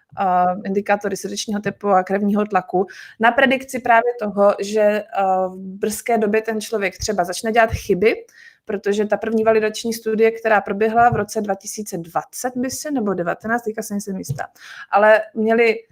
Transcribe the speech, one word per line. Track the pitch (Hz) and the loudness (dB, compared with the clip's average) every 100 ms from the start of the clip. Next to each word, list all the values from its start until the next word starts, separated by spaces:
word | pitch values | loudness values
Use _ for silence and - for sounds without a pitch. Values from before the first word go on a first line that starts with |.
| _ - | _ -4
a, | 190 180 180 185 196 | 0 2 2 0 -2
indikátory | 196 202 202 202 190 | -2 0 0 0 -6
srdečního | 196 202 - 208 | -8 -8 -6 -4
tepu | 202 - 202 | -4 -4 2
a | 185 | 2
krevního | 185 202 208 202 208 | 2 0 0 0 0
tlaku | 185 - 180 196 - - - | -2 -2 -2 -2 -8 -20 2
na | 226 | 2
predikci | 254 262 262 269 247 | 4 2 2 -4 -8
právě | 247 226 240 240 | 2 4 4 -4
toho, | 208 196 202 - | -6 2 2 2
že, | 202 214 208 208 - | -2 2 2 2 -4
a, | - 190 185 185 | -2 0 0 -2
v | 185 | -6
brzké | 190 196 214 208 - 226 | -14 -6 -4 -4 -2 0
době | 208 220 | 2 0
ten | 220 214 | -2 -6
člověk | 214 220 190 - | -4 -4 -4 -4
třeba | - 196 | -6 -2
začne | 175 180 226 | -2 -4 -2
dělat | 226 226 | 2 2
chyby, | - - 185 214 359 - _ - _ - | 0 -2 2 2 0 -8 _ -20 _ -8
protože | 202 202 208 208 | -6 -2 -2 0
ta | 208 | -2
první | 220 220 | 0 0
validační | 220 220 214 214 233 | 4 2 0 -4 -6
studie, | 226 220 220 226 | -6 -4 2 2
která | 226 220 202 | 2 2 2
proběhla | 202 196 220 226 240 | 2 -2 0 4 4
v | 226 | 2
roce | 208 220 | -4 -4
dva | 202 196 | -4 -6
tisíce | 214 - 214 185 | -6 -12 -8 -10
dvacet, | 165 160 - - 254 254 | -6 -6 -6 -8 -6 -4
myslím, | 254 - 302 | -6 -6 -6
nebo | 277 202 | -4 -2
devatenáct, | 185 170 165 214 240 | -2 -4 -4 -4 -4
teďka | 220 220 | -4 -8
jsem | 202 202 | -6 -6
si | 202 | -6
nejsem | 190 170 147 | -8 -8 -8
jistá, | - _ - - - | -10 _ -20 -20 -2
ale | 202 214 214 - | 4 6 6 4
měli, | 226 214 226 233 220 - | -2 2 4 2 0 -6